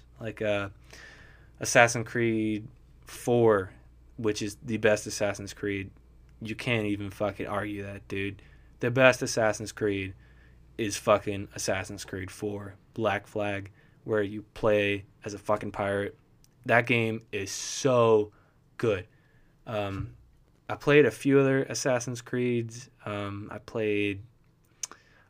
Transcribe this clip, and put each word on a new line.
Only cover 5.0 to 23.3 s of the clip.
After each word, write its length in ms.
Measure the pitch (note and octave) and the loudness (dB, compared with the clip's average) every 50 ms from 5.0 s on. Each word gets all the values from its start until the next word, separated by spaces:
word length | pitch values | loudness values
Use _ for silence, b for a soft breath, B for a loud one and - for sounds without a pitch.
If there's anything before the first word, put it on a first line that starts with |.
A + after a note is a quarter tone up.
| - | 0
Assassin's 480 | A2+ - - G#2+ G2+ F#2+ - G2+ G2+ - | -6 -6 -4 -4 -4 -4 -6 -10 -14 -12
Creed. 380 | - - G#2 G2+ G2 G2 G2 - - - - - - - - - - | -8 -6 -6 -4 -6 -8 -10 -14 -20 -20 -20 -20 -20 -20 -20 -18 -14
You 140 | A#2 G#2+ A2 | -12 -12 -10
can't 320 | - - C3 A#2+ A2+ G#2+ G#2 | -6 -4 -2 0 0 0 -2
even 240 | G#2 G2+ G2+ G2 | -4 -4 -6 -8
fucking 340 | F2+ - G#2+ G2+ F#2+ - - | -6 -4 -4 -4 -4 -6 -8
argue 380 | - G#2 G2+ G#2 G#2 G#2 G2+ G2 | -6 -4 -6 -6 -6 -8 -10 -10
that, 240 | G2 G2+ G2+ - - | -12 -12 -14 -12 -10
dude. 340 | G#2 G2 G2 G2+ G2+ - b b b b b b b b | -8 -6 -6 -6 -8 -12 b b b b b b b b
The 100 | - B2 | -4 0
best 320 | A#2+ C3 C3 C3 B2 - | 4 8 8 8 6 6
Assassin's 500 | C#3 B2+ - B2+ A2+ A2 G#2 - A2+ G2 | 0 -2 0 2 2 2 2 0 -6 -10
Creed 440 | - - A2 G#2 G2+ G2 G2 F#2+ F#2+ b b b b b b b b b b b - - | -6 -2 -2 0 0 -2 -4 -6 -8 b b b b b b b b b b b -8 -6
is 200 | A#2 G#2 G2+ - | -4 -4 -4 -2
fucking 520 | - A#2+ G#2 G2 - - G2+ G2 G2+ - - | 2 4 4 4 4 -2 -6 -6 -6 -10 -10
Assassin's 500 | G#2+ - - G2+ F#2+ G2 - G#2 F#2+ - | -8 -4 -2 -2 -2 -4 -8 -10 -12 -12
Creed 280 | - - F#2+ F#2 F#2 | -10 -8 -8 -8 -10
four, 420 | - - - G#2 G#2 G2+ G2+ G2+ F#2+ - _ _ - | -10 -8 -8 -6 -6 -8 -10 -12 -16 -20 _ _ -6
Black 320 | - A2+ G#2 G2 G#2 - - | -2 0 0 0 0 -4 -6
Flag, 420 | - G#2+ G#2 G2+ G2+ G2 G2 G2 b b b b b b b | -6 -4 -4 -2 -4 -6 -8 -12 b b b b b b b
where 200 | - A2+ G#2+ G#2 | -2 0 0 0
you 200 | G2 G#2+ G#2+ - _ - | -2 -4 -10 -12 _ -8
play 500 | - - A2+ G#2+ G#2 G2+ G2+ G2+ G2+ G2 - _ _ - | -2 2 2 4 4 2 2 0 -4 -6 -12 _ _ -12
as 120 | A2 G#2 | -12 -12
a 20 | G2+ | -8
fucking 340 | - - G#2+ G#2 - G#2 | -2 -2 -2 -2 -2 -6
pirate. 460 | - - G#2 G2 G2+ G2+ G2+ - - - _ _ _ _ _ _ _ _ - | -6 -4 -2 -2 -2 -2 -2 -4 -8 -14 _ _ _ _ _ _ _ _ 0
That 220 | B2 A#2 A#2+ A#2 A#2+ | 4 4 4 6 4
game 340 | B2 A#2 A2+ A2+ A2 A2+ - - | 2 2 2 0 -2 -6 -8 -8
is 200 | - G#2 G2 F#2 | -8 -6 -6 -6
so 800 | - - - - - - - C#3 B2+ A#2+ A#2 A2+ A2+ G#2+ G#2 G#2 b b b b b b b _ _ - | -8 -8 -8 -8 -6 0 2 4 6 6 8 8 8 6 4 2 b b b b b b b _ _ -2
good. 280 | - A#2 G#2 F#2 F#2 - b b b b b b b b b b - - | 0 0 0 0 -4 -10 b b b b b b b b b b -14 -8
Um, 480 | A2+ G#2+ G2+ G2 F#2+ F#2+ F#2+ A#2 - - - _ _ _ _ _ _ _ _ - | -6 -4 -4 -4 -6 -8 -8 -10 -12 -18 -20 _ _ _ _ _ _ _ _ -10
I 80 | A2 | -8
played 300 | - - D3 C#3+ D3+ C#3+ | -4 2 4 6 6 6
a 60 | A#2 | 6
few 280 | - - - C#3+ C3+ C3+ | 2 0 0 2 4 4
other 240 | C#3 C3+ C3+ C3+ C3+ | 4 4 2 0 -2
Assassin's 580 | - - - - C#3+ B2+ A#2+ A#2+ - B2 A#2+ | -4 -6 -4 -2 0 0 0 -2 -4 -10 -10
Creeds. 680 | - - - B2 B2 B2 A#2+ A#2+ A#2 A2+ A2+ A#2+ - - _ _ - | -10 -6 -4 -2 0 0 0 -2 -4 -6 -10 -14 -18 -20 _ _ -10
Um, 440 | - G#2 G2+ G2+ G2+ | -8 -8 -6 -6 -8